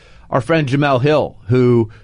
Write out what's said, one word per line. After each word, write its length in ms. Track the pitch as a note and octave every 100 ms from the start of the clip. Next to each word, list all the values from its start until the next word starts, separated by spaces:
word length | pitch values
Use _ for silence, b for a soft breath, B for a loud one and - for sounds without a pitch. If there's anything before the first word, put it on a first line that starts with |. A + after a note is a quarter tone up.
| b b b
Our 120 | C#3
friend 260 | - E3 C#3+
Jamel 340 | C#3 D3 C3
Hill, 360 | C#3+ D3+ E2+ - -
who 440 | B2+ B2 A#2+ G#2+ B